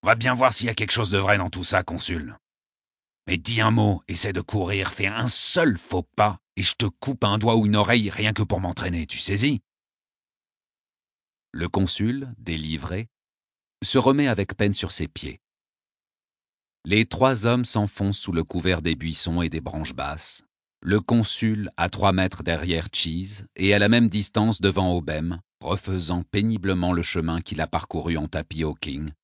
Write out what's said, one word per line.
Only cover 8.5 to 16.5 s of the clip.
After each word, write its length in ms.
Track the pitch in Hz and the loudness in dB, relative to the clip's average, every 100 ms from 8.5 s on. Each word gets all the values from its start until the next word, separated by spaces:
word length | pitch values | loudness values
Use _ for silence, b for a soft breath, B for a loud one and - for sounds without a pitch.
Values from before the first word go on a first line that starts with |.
| 92 | 0
m'entraîner, 460 | 92 85 92 85 78 | -2 -4 -4 -4 -4
tu 120 | - | -6
saisis ? » 440 | - 101 131 123 _ _ _ _ _ _ _ _ _ _ _ _ _ _ _ _ _ _ _ | -4 0 0 -2 _ _ _ _ _ _ _ _ _ _ _ _ _ _ _ _ _ _ _
Le 160 | 65 85 | -6 -4
consul, 640 | - 95 - 107 135 135 110 | 0 0 0 -2 -2 -8 -12
délivré, 720 | 113 80 78 78 85 90 113 _ _ _ _ _ _ _ | -8 -6 -4 -6 -6 -8 -10 _ _ _ _ _ _ _
se 160 | - 135 | 0 4
remet 300 | 127 139 143 | 4 4 2
avec 280 | 104 98 - | 2 -2 0
peine 160 | 104 | 0
sur 200 | 101 90 | 0 -4
ses 160 | - 76 | -6 -8
pieds. 320 | - 73 60 _ _ _ _ _ _ _ _ _ _ _ | -6 -10 -12 _ _ _ _ _ _ _ _ _ _ _